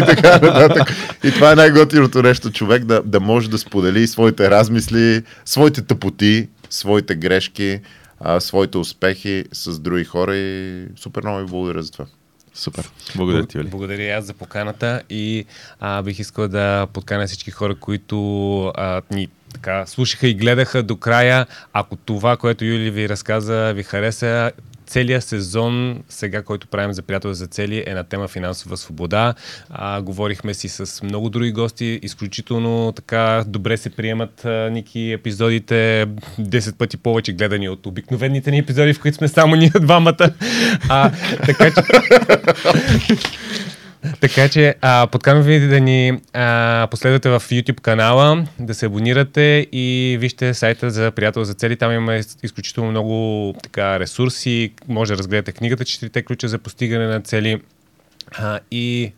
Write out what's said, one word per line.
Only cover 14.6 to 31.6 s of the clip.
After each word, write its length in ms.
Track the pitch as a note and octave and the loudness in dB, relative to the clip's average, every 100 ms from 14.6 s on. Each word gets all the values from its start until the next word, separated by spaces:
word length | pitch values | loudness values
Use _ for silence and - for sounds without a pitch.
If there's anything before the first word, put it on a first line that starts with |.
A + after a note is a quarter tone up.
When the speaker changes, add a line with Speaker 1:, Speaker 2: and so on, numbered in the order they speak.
| G#2 G#2 A#2+ B2 - | -10 -6 -6 -6 -8
Speaker 3:
и, 360 | G#2+ G#2+ A2 G2+ - - - | -10 -6 -8 -10 -18 -20 -12
а, 220 | G2+ G2+ | -8 -6
бих 180 | G2 G2 | -6 -8
искал 280 | G#2 - G#2+ | -10 -6 -4
да 400 | G2+ G2+ G2+ G2 | -2 -2 -2 -4
подканя 340 | G2+ - G2+ G2+ | -8 -6 -4 -4
всички 240 | - - | -8 -14
хора, 240 | F#2 G#2 G2 | -6 -6 -4
които, 420 | - G#2 - G#2 G2+ G2+ G2+ G2+ F#2+ - | -6 -8 -6 -6 -4 -4 -2 -2 -4 -4
а, 260 | F#2+ F#2 - | -4 -6 -6
ни 160 | G2+ F#2 _ - | -6 -8 _ -20
така 320 | - - F#2+ F#2 | -14 -6 -6 -6
слушаха 420 | - B2+ - C3 | -4 -4 0 0
и 60 | |
гледаха 500 | G2+ A#2 B2 B2+ B2+ | 2 2 2 2 -2
до 140 | G#2+ A2 | -4 -4
края. 480 | - A#2+ B2 B2+ B2 - - | 0 2 4 2 0 -8 -8
Ако 220 | G#2 G2+ F#2+ | -6 -6 -8
това, 420 | - G#2 A#2 A#2+ | -8 -2 0 0
което 280 | A#2+ A2+ A2+ | -2 -2 -4
Юли 260 | A#2 A2 | -4 -4
ви 180 | G2+ G#2+ | -4 -6
разказа, 640 | G2+ - A2 G#2+ A2+ A2 G2+ | -6 -4 -4 -2 -2 -2 -4
ви 80 | |
хареса, 680 | G2 G2 G#2+ A2 A#2+ A#2 A#2 - - - - | -6 -4 -4 -4 -4 -2 -2 -6 -16 -20 -6
целият 360 | B2+ B2 B2+ | -2 0 -2
сезон, 800 | - G#2+ F#2 G#2+ A#2 B2 B2 A#2+ - | -4 -8 -6 -4 -2 -2 -4 -8 -14
сега, 320 | - G#2 G2+ | -12 -10 -8
който 260 | G#2 G#2 - | -8 -10 -8
правим 260 | G2+ G2+ | -6 -6
за 80 | F#2+ | -6
Приятел 320 | - G2 G2+ | -8 -8 -6
за 140 | F2+ F2 | -10 -10
цели, 360 | - G2+ A2 - | -8 -6 -6 -8
е 60 | |
на 100 | F#2 | -10
тема 240 | F2 G2 G2 | -8 -10 -10
финансова 500 | F#2 F2+ F2+ F2+ F2+ | -8 -8 -10 -12 -14
свобода. 560 | - D#2+ F2 G#2 A#2 A#2 - - - | -14 -10 -4 0 0 -2 -10 -20 -18
А, 320 | - G2 G2+ | -14 -10 -8
говорихме 520 | F#2+ G2 G#2 G2+ G#2+ | -8 -6 -6 -6 -10
си 160 | G2 G2 | -10 -12
с 340 | - G2 - | -12 -12 -12
много 260 | G2+ G#2 A2+ | -10 -6 -6
други 220 | A2+ A#2+ | -4 -4
гости, 480 | G#2+ | -4